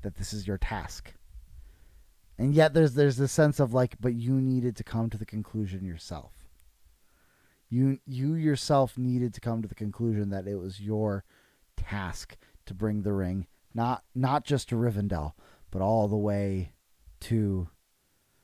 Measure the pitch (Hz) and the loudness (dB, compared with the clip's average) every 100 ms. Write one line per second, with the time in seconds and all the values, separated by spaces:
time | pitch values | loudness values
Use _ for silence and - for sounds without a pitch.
0 | 101 - 92 104 95 95 - 107 - - | -10 -8 -8 -6 -4 -2 -2 -4 -8 -12
1 | - - - - - - - - - - | -16 -20 -20 -20 -20 -20 -20 -20 -20 -20
2 | - _ _ - 123 147 156 147 156 131 | -20 _ _ -2 4 6 6 8 6 6
3 | 143 123 135 - 151 143 135 123 127 - | 4 4 2 4 4 4 2 4 2 0
4 | 120 117 117 135 131 127 120 110 110 113 | -2 0 0 2 2 2 0 -4 -6 -2
5 | 113 107 107 107 104 110 101 95 95 82 | -2 -4 -8 -8 -6 -4 -4 -4 -8 -10
6 | - 80 - - - - - _ - _ | -10 -14 -14 -20 -20 -20 -20 _ -20 _
7 | _ _ _ _ _ _ _ 120 135 135 | _ _ _ _ _ _ _ 2 2 0
8 | - 127 139 165 156 143 - 143 131 - | -4 -4 -2 0 0 0 2 2 2 0
9 | 127 123 123 - 120 113 107 - 104 98 | -2 0 -2 -4 -4 -4 -4 -6 -8 -4
10 | 117 104 104 98 95 101 90 95 101 107 | -2 0 -2 -4 -4 -6 -6 -8 -4 -2
11 | 107 98 - _ _ _ _ - - 101 | 0 -2 -8 _ _ _ _ -8 -6 -6
12 | 92 - - - _ - - 95 107 107 | -6 -8 -14 -20 _ -20 -14 -4 -2 -2
13 | 101 101 92 95 87 _ _ 117 117 127 | -2 -2 0 -2 -6 _ _ -4 -2 -2
14 | - 127 131 147 - 143 - 117 117 101 | -6 -2 0 0 0 -2 0 0 0 0
15 | 101 90 76 - - _ - 92 95 113 | -2 -2 -4 -8 -20 _ -12 -2 2 2
16 | 104 104 104 101 101 95 85 - _ _ | 2 2 0 0 0 -2 -4 -10 _ _
17 | - - - 117 104 95 85 - _ _ | -20 -20 -2 0 2 0 -4 -10 _ _
18 | _ _ _ _ | _ _ _ _